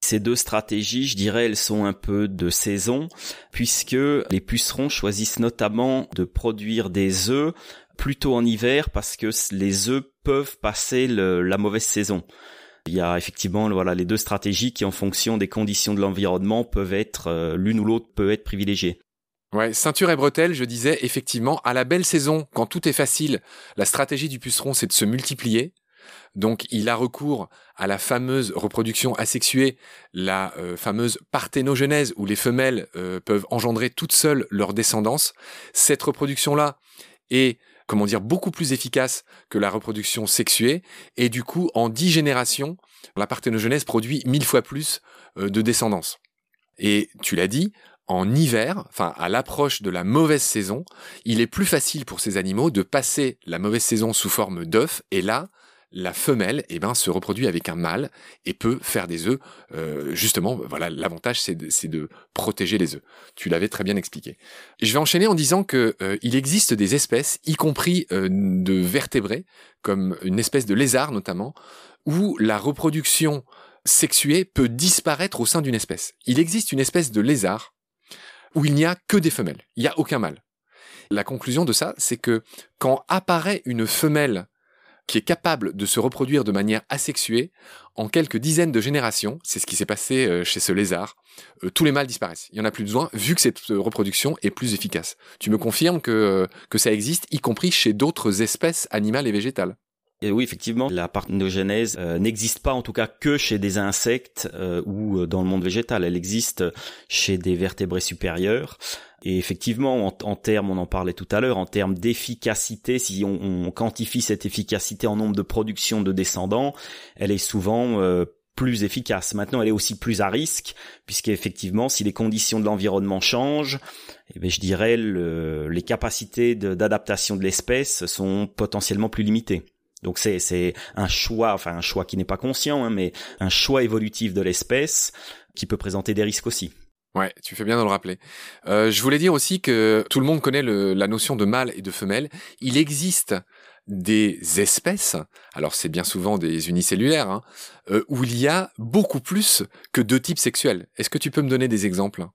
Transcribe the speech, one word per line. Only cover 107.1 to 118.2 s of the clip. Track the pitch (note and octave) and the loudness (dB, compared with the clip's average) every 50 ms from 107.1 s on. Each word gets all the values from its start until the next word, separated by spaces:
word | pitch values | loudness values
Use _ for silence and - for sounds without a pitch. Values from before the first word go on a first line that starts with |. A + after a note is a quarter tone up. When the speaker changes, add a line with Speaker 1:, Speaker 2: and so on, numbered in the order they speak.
Speaker 1:
chez | - - - - G2 F2+ | -2 -2 0 0 0 0
des | E2+ F#2 F2+ | 0 0 0
vertébrés | F2 F2+ F#2+ - - G2+ F2+ F2 F#2 | 0 0 -4 -2 -4 -4 -2 -2 -4
supérieurs. | - - F2+ E2+ - F#2 E2 E2+ F#2 G2 A2 B2+ D3+ - - _ - - - - - - _ _ - | -4 -4 -6 -4 -4 -4 -2 0 0 0 0 0 -2 -6 -14 _ -12 -12 -10 -12 -12 -20 _ _ -4
Et | - F#2 F#2 | -2 -2 -2
effectivement, | F2+ - F#2+ F2 - A#2+ A#2 A2 C3+ C3+ B2+ B2+ G#2 F#2+ | 0 -2 -6 -4 -2 -4 -2 0 0 0 2 0 0 -2
en, | - _ - | -4 _ -6
en | G#2 G2+ | -6 -6
termes, | - _ - G#2+ G#2+ G2+ G2 | -6 _ 0 0 0 0 0
on | F#2 F#2 | -2 -2
en | F2+ | -2
parlait | - - F#2 F#2 F2+ F2 | -2 -2 -2 -2 -2 -4
tout | - F#2+ - | -6 -6 -2
à | - G#2 | 0 0
l'heure, | A#2 B2+ B2 F#2+ | 2 2 0 0
en | F#2 | -2
termes | F2 - G2+ G2 F#2 G2 | -2 -2 -2 0 0 -2
d'efficacité, | F2 F2+ A#2 A#2 - - - A#2+ A2+ - A#2+ G#2+ - - - A2+ G#2 _ - B2+ B2+ | 0 0 0 0 0 -4 -8 -8 -4 -2 -2 -2 -2 -4 -6 -6 -10 _ -2 -2 -2
si | B2 - G2 F#2+ G2+ | -2 -4 -2 -2 -2
on, | G2+ G2 F2 | -2 -2 -2
on | G2 G2 F#2 F2+ F2+ F2 | -4 -4 -4 -2 -4 -4
quantifie | F2+ - A2+ A2+ - - A#2 - - B2+ | -4 -2 -4 -4 -2 -4 -6 -4 -2 -2
cette | A#2 - G#2+ F#2+ - | 0 0 -2 -2 -4
efficacité | G#2 - - G2+ - G#2+ G2+ - - G#2+ F#2+ - | -6 -4 -6 -4 -2 -4 -4 -4 -4 -6 -2 -2
en | A#2 G#2 | -2 0
nombre | G#2 G#2+ G#2+ G#2 | 0 0 0 0
de | G2+ | 0
productions | F#2+ - - A#2 A2 G#2+ G#2+ - - - A2+ G#2+ | -2 -2 -2 -2 -2 -2 -4 -4 -2 -2 0 0
de | G2+ F#2+ F#2+ | 0 0 0
descendants, | F#2+ F#2+ - - F#2+ F2+ F#2+ G2+ A#2 C3+ C#3+ C#3 - - - - - - - _ | 0 0 -2 -2 -4 -2 0 0 0 0 0 -4 -6 -16 -16 -16 -16 -18 -20 _
elle | - - G2 | -4 0 0
est | G2+ F#2+ | 0 0
souvent, | - - - G#2+ F2+ G2 A2 A#2 B2 B2 A#2 G#2 | 0 -2 -2 0 0 2 2 2 2 2 2 2
euh, | F#2+ F#2 F2+ F2+ | 4 4 4 2